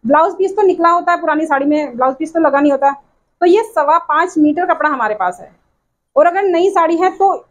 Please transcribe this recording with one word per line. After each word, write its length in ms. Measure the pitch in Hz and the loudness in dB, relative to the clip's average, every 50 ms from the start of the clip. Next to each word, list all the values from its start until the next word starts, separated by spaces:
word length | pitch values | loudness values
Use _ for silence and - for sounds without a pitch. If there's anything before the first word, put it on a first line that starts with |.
| - | 0
ब्लाउज 300 | 220 285 302 330 403 370 | 2 2 2 2 0 0
पीस 200 | - 381 381 381 | -2 -4 -2 0
तो 60 | 427 | 0
निकला 260 | 415 370 - - 330 339 | 2 2 2 2 2 2
होता 220 | 339 349 349 349 | 2 2 0 -2
है 80 | 349 339 | -2 -2
पुरानी 260 | 330 320 302 302 320 | -2 -2 -2 -2 -2
साड़ी 200 | 320 285 269 277 | -2 -2 -2 0
में, 300 | 285 302 302 302 269 240 | 0 0 -2 -2 -6 -4
ब्लाउज 180 | 233 254 262 262 | -2 -2 -2 -2
पीस 160 | - 320 311 - | -4 -8 -6 -2
तो 60 | 330 | 0
लगा 200 | 320 285 277 277 | 0 2 2 2
नहीं 120 | 294 294 | 2 0
होता। 180 | 277 269 277 277 277 277 _ _ _ _ _ _ _ _ | 0 2 0 -2 -2 -4 _ _ _ _ _ _ _ _
तो 60 | 339 | 2
ये 160 | 359 349 427 453 | 2 2 2 0
सवा 320 | 427 - 330 294 285 320 339 | -2 -4 -2 0 0 0 0
पाँच 340 | 339 - 294 302 349 359 - 320 | 0 -2 -2 0 -2 -2 0 0
मीटर 280 | 302 302 294 349 359 | 0 0 0 -2 -2
कपड़ा 220 | 359 330 - - 302 | -2 -2 -2 -2 -4
हमारे 240 | 294 262 226 208 214 | -2 -2 -4 -4 -4
पास 240 | 208 185 180 180 - | -4 -4 -6 -6 -8
है। 100 | 170 - _ _ _ _ _ _ _ _ _ _ _ _ _ | -18 -20 _ _ _ _ _ _ _ _ _ _ _ _ _
और 100 | 277 311 | 2 2
अगर 160 | 349 349 392 403 | 4 2 0 -2
नई 260 | 392 349 349 349 392 | 0 0 2 0 0
साड़ी 260 | - 381 330 320 339 | 2 0 0 0 0
है 140 | 330 370 370 | 0 -2 -2
तो 160 | 381 - 381 392 349 - - _ | 0 0 0 0 0 -2 -8 _